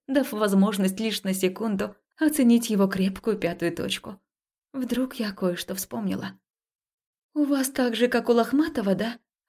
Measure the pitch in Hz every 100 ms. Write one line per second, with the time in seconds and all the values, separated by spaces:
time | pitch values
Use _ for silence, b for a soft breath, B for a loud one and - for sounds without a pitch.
0 | - 269 262 214 208 196 196 190 190 190
1 | 220 202 196 190 185 185 220 196 202 -
2 | _ - 311 302 240 233 233 208 190 190
3 | 190 190 226 208 170 170 170 170 - -
4 | - 196 _ _ _ _ _ 269 240 240
5 | 262 - 214 196 185 175 - 190 - 233
6 | 196 - 190 - _ _ _ _ _ _
7 | _ _ _ 302 285 277 262 269 247 220
8 | 247 240 233 233 226 269 320 285 196 185
9 | 220 233 _ _